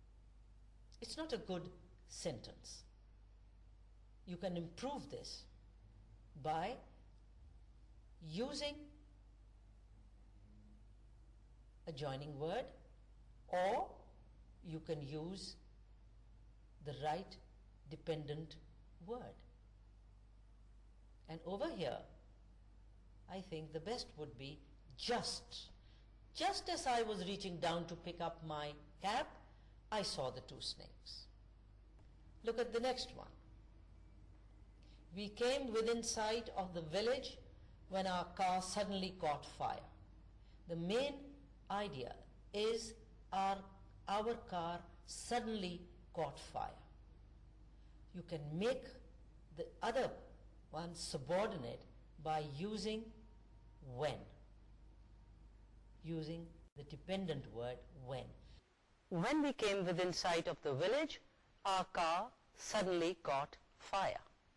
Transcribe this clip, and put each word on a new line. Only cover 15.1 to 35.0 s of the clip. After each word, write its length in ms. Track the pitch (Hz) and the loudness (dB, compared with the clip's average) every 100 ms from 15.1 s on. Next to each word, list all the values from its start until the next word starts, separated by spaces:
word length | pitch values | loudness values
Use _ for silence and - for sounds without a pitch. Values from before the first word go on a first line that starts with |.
| 151 165 190 - - - - - - - - - - - - - - 143 | -4 -4 -4 -8 -12 -18 -20 -20 -20 -18 -20 -20 -18 -18 -20 -20 -10 -8
the 80 | 127 | -2
right 340 | 151 165 190 - - - - - 139 | 2 0 -2 -10 -16 -20 -20 -18 -12
dependent 640 | 156 - 156 147 151 160 - - - - - 170 | -6 -2 0 0 -4 -4 -10 -16 -18 -18 -14 -6
word. 300 | 240 104 95 - - - - - - - - - - - - - - - - - - - | -6 -6 -12 -16 -18 -20 -20 -20 -20 -20 -20 -20 -20 -20 -20 -20 -20 -20 -20 -20 -18 -10
And 100 | 160 170 | -6 -2
over 240 | 202 320 220 | 0 0 2
here, 220 | 143 107 - - - - - - - - - - - - - | 0 0 -4 -16 -18 -20 -20 -20 -20 -18 -18 -18 -18 -18 -8
I 100 | 190 | -8
think 320 | 180 160 156 | -4 -6 -4
the 60 | 156 | -4
best 280 | 160 247 - - | -2 -2 -4 -6
would 200 | 147 120 | -8 -6
be 220 | 135 151 - - - - | -8 -8 -14 -18 -16 -4
just. 720 | - 233 - - - - - - - - - - - | 2 4 2 -4 -6 -10 -10 -14 -18 -18 -18 -18 -8
Just 360 | - 359 392 - | 4 4 4 2
as 180 | 330 - | 2 6
I 140 | 233 | 6
was 220 | 220 202 180 | 6 4 2
reaching 320 | 196 190 170 | 0 0 2
down 280 | 165 170 170 | 4 4 2
to 80 | 170 | -4
pick 260 | 175 170 | -4 0
up 240 | 165 - 160 | 0 0 -2
my 260 | 151 147 147 - - | 0 0 -4 -14 -2
cap, 260 | 190 247 302 - - - - - - | 2 2 2 -6 -16 -18 -18 -14 0
I 100 | 214 | 2
saw 280 | - - 127 | 2 2 0
the 120 | 123 | 0
two 180 | - 131 | -8 -6
snakes. 680 | - - - - - - - - - - - - - - - - - - | -4 -4 -8 -14 -12 -12 -12 -16 -18 -18 -18 -18 -18 -18 -18 -18 -18 -4
Look 160 | 226 226 | 0 2
at 140 | 240 | 4
the 60 | 233 | 4
next 360 | 254 254 - - | 4 4 0 -6
one. 160 | - - - - - - - - - - - - - - - - - - | -10 -14 -16 -16 -16 -18 -16 -16 -16 -16 -16 -18 -18 -18 -18 -18 -18 -16